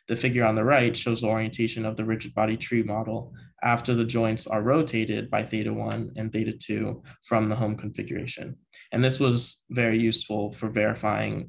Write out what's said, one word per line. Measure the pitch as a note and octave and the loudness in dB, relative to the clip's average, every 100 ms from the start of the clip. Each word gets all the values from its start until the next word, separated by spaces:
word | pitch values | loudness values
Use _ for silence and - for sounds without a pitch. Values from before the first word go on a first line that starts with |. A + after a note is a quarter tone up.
| - | -6
The | A#2 | 0
figure | B2+ A#2+ A2+ | 2 4 4
on | A2 | 4
the | |
right | A#2+ C#3+ A#2+ A#2 | 4 6 4 2
shows | A#2+ A2+ | -2 0
the | A2+ | 0
orientation | A2 A2 - A2+ A#2 A2 | 0 -2 0 -2 0 -4
of | A2 | -2
the | A2 | -2
rigid | A2+ - | -2 -2
body | - A2 A2+ | 0 0 0
tree | - A#2 | 0 0
model | G#2+ G#2+ A2 A2+ - - - - | 0 -2 -4 -6 -8 -16 -18 -4
after | A#2+ A#2 - | 0 0 2
the | A#2 | 0
joints | A#2 A#2 A2+ A2 - | 2 2 0 0 -2
are | G#2+ | -2
rotated | A2+ D3+ D3+ A2+ A2 G#2+ A2 | 2 2 2 0 -2 -2 -2
by | G#2+ | -2
theta | A2+ A2 A2 | -2 -2 -2
one | A2 A2 A2 A2 A2 | -2 -4 -4 -6 -6
and | A2 | -4
theta | A2 A2 | -2 -4
two | A2+ - G#2+ G#2 - - - | -4 -4 -4 -4 -6 -12 -14
from | - A2+ G#2+ | 0 2 2
the | A2 | 0
home | G#2+ A2+ | -2 -2
configuration. | A2 - - - B2 - - - _ - - | -6 -8 -6 -6 -6 -8 -12 -14 _ -20 -6
And | A#2 | 2
this | C3 C3 | 2 4
was | B2 A#2+ - - - | 4 4 0 -4 -6
very | B2 A2+ A2+ | 0 2 4
useful | A2+ G#2+ - G#2 G#2 | 2 2 -2 -2 -4
for | - A2 | -4 -4
verifying | G#2+ G#2+ A2+ G#2+ G#2 G#2+ G#2 | 2 0 2 0 0 -2 -4